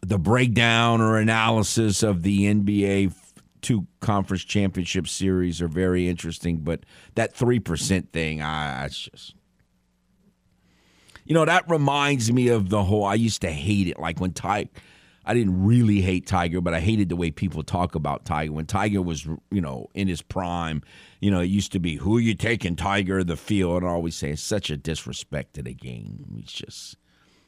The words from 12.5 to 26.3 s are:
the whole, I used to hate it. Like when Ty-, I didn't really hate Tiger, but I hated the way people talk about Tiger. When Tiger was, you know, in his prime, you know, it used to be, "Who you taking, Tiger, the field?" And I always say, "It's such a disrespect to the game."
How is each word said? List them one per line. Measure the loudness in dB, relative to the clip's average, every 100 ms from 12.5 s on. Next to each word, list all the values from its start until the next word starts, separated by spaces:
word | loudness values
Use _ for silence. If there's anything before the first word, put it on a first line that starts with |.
| 2 2
the | 0
whole, | 2 2
I | 2
used | 2 2 0
to | -4
hate | -4 -2 0 0
it. | -2
Like | -6 -4
when | -4
Ty-, | -4 -2 -2 -4 -12 -20 -20 _ _
I | -2
didn't | 0 2 2
really | 4 6 6 4
hate | 4 0 0
Tiger, | 0 0 0
but | -2
I | 0
hated | 2 2 0
the |
way | 0 -2
people | -2 -4 -4
talk | -4 -2 -2
about | -2 -4 -6
Tiger. | -4 -4 -4
When | -6 -4
Tiger | -2 0 0
was, | 0 -4 -6 -10 _
you | -4
know, | -4 -6 -10
in | -4 -2
his | -2
prime, | -6 -6 -4 -4 -2 -4 -8 -20 -20 _
you | 0
know, | 2
it | 2
used | 0 0
to | -2
be, | -4 -4
"Who | 0 2
you | 2
taking, | 0 0 -2 -2
Tiger, | -2 -2 -2 0 0
the | 0 -4
field?" | -2 0 2 0
And | 0
I |
always | -2 -4 -6
say, | -8
"It's | -6
such | -4 -4 -4
a | -6
disrespect | -6 -6 -8 -12 -8 -10 -10
to | -12
the | -14
game." | -12 -14 -14 -14 -16 -14